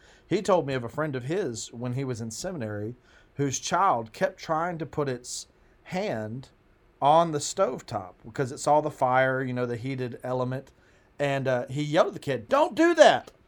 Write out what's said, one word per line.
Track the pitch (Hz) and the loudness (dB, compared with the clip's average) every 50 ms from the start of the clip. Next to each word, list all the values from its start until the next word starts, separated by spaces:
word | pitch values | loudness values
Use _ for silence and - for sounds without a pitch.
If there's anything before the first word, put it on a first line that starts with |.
| _ - - _ _ _ | _ -20 -20 _ _ _
He | 160 208 | -2 -2
told | 196 - 196 175 147 135 | 2 2 2 2 2 0
me | 135 | -4
of | 131 117 | -4 -4
a | 113 | -6
friend | - - 151 156 131 | -4 -4 -4 -2 -4
of | 131 117 | -6 -4
his | 127 165 202 202 139 117 107 - - - | -4 -4 -2 -2 -4 -6 -8 -10 -12 -12
when | 117 120 127 123 | -8 -6 -6 -4
he | 131 139 | -4 -4
was | 131 127 104 | -4 -4 -6
in | 117 113 | -6 -10
seminary | 113 - - 180 190 156 113 107 104 104 104 107 123 - _ _ _ - _ _ _ | -10 -8 -8 -8 -6 -6 -6 -6 -6 -6 -6 -8 -10 -12 _ _ _ -20 _ _ _
whose | - 143 143 127 - | -4 -2 -2 -2 -4
child | - - 185 170 190 196 147 120 117 113 - | -4 -2 0 2 4 4 2 2 -2 -6 -4
kept | - 180 185 190 - | -2 -2 -2 -2 -6
trying | - - 165 156 165 180 175 156 | -4 -2 -2 0 0 -2 -4 -6
to | 160 | -8
put | 139 - - 147 135 | -6 -4 -4 -2 -2
its | 127 120 - - - - - _ _ _ _ _ _ _ _ | -2 -6 -8 -12 -12 -12 -12 _ _ _ _ _ _ _ _
hand | - 160 185 202 214 - 110 107 110 113 131 131 - _ _ _ _ _ _ _ _ _ _ | -8 -6 -4 -4 -2 -4 -4 -4 -6 -8 -10 -12 -16 _ _ _ _ _ _ _ _ _ _
on | 135 139 151 165 170 170 | 4 6 6 6 6 4
the | 156 147 | 0 -4
stovetop | - - - - 190 226 254 180 - - 123 104 95 90 - _ _ | -4 -4 0 0 0 0 0 -6 -10 -8 -8 -8 -8 -8 -18 _ _
because | 120 110 - 143 120 | -12 -4 -4 -4 -4
it | 139 139 | -4 -4
saw | - 151 147 151 | 0 2 4 4
the | 147 151 | 2 0
fire, | 131 - 139 127 127 131 131 131 131 131 135 | -2 0 0 2 4 4 4 2 2 0 -2
you | 127 123 | -4 -2
know, | 123 123 | -2 -2
the | 120 120 117 | -2 -4 -6
heated | 113 131 139 127 127 123 113 - - | -6 -6 -6 -4 -6 -8 -8 -10 -6
element. | 127 127 127 127 123 131 135 139 - _ _ _ _ _ _ _ _ _ _ | -4 -2 -2 -2 -2 -4 -8 -10 -12 _ _ _ _ _ _ _ _ _ _
And, | 143 143 139 139 131 135 | -2 -2 0 0 0 0
uh, | 127 120 123 - | 0 0 -2 -4
he | 131 139 | -4 -4
yelled | 151 151 147 165 208 - | -4 2 4 4 4 4
at | - | 0
the | 160 | -6
kid, | - - - 120 104 - | -4 -4 -4 -4 -2 0
"Don't | - 277 311 359 247 | 2 2 2 2 4
do | 190 320 339 349 | 4 4 4 8
that." | 330 285 226 - - - - _ _ _ | 10 10 10 10 6 0 -8 _ _ _